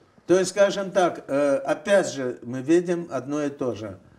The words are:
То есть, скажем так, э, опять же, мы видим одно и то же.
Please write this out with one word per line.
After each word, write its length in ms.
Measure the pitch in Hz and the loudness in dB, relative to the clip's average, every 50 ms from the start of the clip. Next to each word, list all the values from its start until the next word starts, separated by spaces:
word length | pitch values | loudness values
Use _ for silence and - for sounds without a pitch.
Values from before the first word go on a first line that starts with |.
| _ _ _ _ _ | _ _ _ _ _
То 120 | - 170 190 | 2 2 2
есть, 120 | 185 180 | 2 0
скажем 400 | - 208 202 196 196 202 196 185 | 2 2 2 2 2 -2 -6 -2
так, 340 | 170 202 180 160 - - - - | 2 2 2 2 0 -6 -6 -2
э, 280 | 135 143 143 143 139 | 0 0 2 2 2
опять 520 | 135 - 156 156 160 - 208 202 190 151 135 | 0 0 -2 -4 -4 0 2 4 4 4 2
же, 300 | 135 139 131 127 117 - | -4 -6 -6 -6 -6 -8
мы 180 | - 117 127 131 | -10 -10 -10 -6
видим 460 | 127 143 165 180 175 180 175 170 170 - | 2 4 4 4 4 0 -4 -4 -4 -6
одно 320 | 135 127 120 139 143 151 147 | -8 -8 -6 -4 -4 -4 -4
и 60 | 143 | -4
то 240 | 143 - 139 123 104 | -4 -4 -4 -4 -4
же. 240 | 101 110 101 95 - _ _ _ | -6 -10 -12 -12 -14 _ _ _